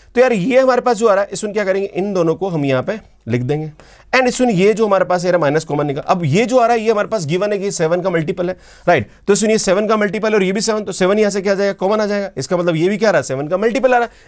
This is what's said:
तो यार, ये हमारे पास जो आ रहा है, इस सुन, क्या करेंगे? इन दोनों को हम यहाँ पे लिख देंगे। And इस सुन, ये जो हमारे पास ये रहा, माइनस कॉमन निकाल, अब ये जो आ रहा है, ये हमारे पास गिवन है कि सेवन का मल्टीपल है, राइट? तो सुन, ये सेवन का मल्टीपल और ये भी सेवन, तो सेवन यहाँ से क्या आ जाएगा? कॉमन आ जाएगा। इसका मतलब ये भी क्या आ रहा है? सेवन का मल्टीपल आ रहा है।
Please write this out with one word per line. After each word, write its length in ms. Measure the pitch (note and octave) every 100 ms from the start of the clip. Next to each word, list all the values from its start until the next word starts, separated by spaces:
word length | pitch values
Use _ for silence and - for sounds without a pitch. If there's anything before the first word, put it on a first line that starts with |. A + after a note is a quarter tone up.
| - A#3+
तो 60 |
यार, 120 | B3+
ये 260 | A3+ F3 B3
हमारे 220 | C4 A#3+
पास 160 | B3 G#3+
जो 100 | A3+
आ 60 |
रहा 100 | F#3+
है, 60 | G3
इस 80 | F#3+
सुन, 120 | G#3+
क्या 120 | G3+ G3
करेंगे? 220 | F#3+ G3
इन 260 | E3 G3+
दोनों 220 | F#3 E3 D#3+
को 140 | F#3+
हम 160 | E3 C#3
यहाँ 180 | C3
पे 160 | B2+ G#3+ - _ -
लिख 140 | A#2+
देंगे। 300 | B2 D3 D#3 - - - - B3+
And 120 | B3
इस 100 | A#3
सुन, 120 | B3
ये 240 | F3+ G3
जो 140 | A3 G#3+
हमारे 180 | F#3+ F3+
पास 200 | F3+ F3+
ये 60 |
रहा, 80 | F3
माइनस 260 | D3 D#3 D#3+
कॉमन 220 | C#3+ D3
निकाल, 160 | C#3 -
अब 140 | F#3 E3
ये 200 | E3+ A3+
जो 120 | B3+
आ 80 | A#3
रहा 100 | A#3+
है, 60 |
ये 100 | A3
हमारे 160 | G#3 G3
पास 180 | A3 D3
गिवन 280 | F3+ G#3
है 60 | G#3
कि 120 | G3
सेवन 300 | F3+ D#3+ F3+
का 80 | F3+
मल्टीपल 400 | E3+ D#3+ F#3 F3
है, 80 | F#3 - - -
राइट? 220 | D#3+ G#2 - -
तो 80 | G3+
सुन, 160 | G#3+
ये 60 | A3
सेवन 300 | - F#3+ G#3+
का 100 | A3
मल्टीपल 380 | G#3 G#3+ A3 G#3
और 80 |
ये 80 | F#3
भी 100 | G3
सेवन, 220 | A3 G#3+
तो 80 | G3
सेवन 280 | F#3 F#3 G#3+
यहाँ 120 | G#3
से 100 | G3
क्या 120 | F#3+
आ 20 | G3
जाएगा? 180 | G3+
कॉमन 280 | F#3 F#3 G#3+
आ 40 | G#3
जाएगा। 240 | G#3 G3 -
इसका 200 | C3 F3+
मतलब 180 | F3 D#3+
ये 140 | F3+
भी 80 | G#3
क्या 120 | G#3+
आ 20 |
रहा 80 | E3
है? 40 |
सेवन 240 | C3 C3+ D3+
का 100 | F#3
मल्टीपल 360 | A3 A#3+ B3+
आ 40 | B3
रहा 100 | A#3
है। 40 | -